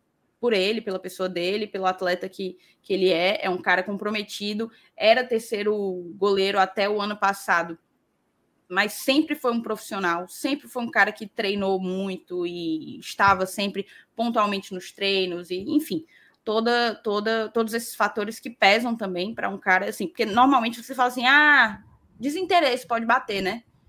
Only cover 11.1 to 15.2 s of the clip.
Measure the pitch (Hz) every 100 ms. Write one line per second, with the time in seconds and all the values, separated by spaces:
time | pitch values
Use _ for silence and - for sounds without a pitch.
11.1 | 208 208 - 202 202 196 190 185 185 196
12.1 | 185 - 180 175 175 165 160 151 - -
13.1 | - 202 190 190 - 202 196 - - _
14.1 | - 233 226 208 196 - 180 - - 196
15.1 | 196